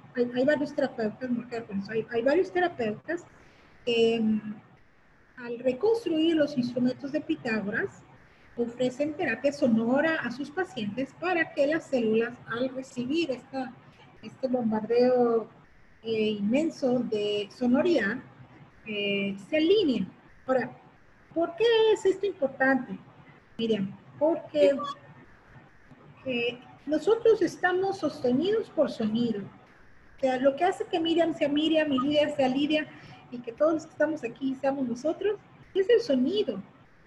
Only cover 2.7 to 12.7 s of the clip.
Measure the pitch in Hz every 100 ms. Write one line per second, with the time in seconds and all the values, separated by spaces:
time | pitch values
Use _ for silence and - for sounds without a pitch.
2.7 | - 220 214 - 339 - - - - -
3.7 | - - 233 226 233 220 214 214 214 -
4.7 | - _ _ _ _ _ - 240 240 254
5.7 | 254 415 453 339 311 320 320 294 262 247
6.7 | - 247 247 285 294 294 311 226 220 196
7.7 | 233 392 - - - - - - - 233
8.7 | - 254 - 294 302 320 226 285 285 262
9.7 | 220 226 269 320 320 240 - 285 - 359
10.7 | 247 202 233 269 - 339 339 320 - 285
11.7 | 320 - 254 220 220 226 247 - 233 262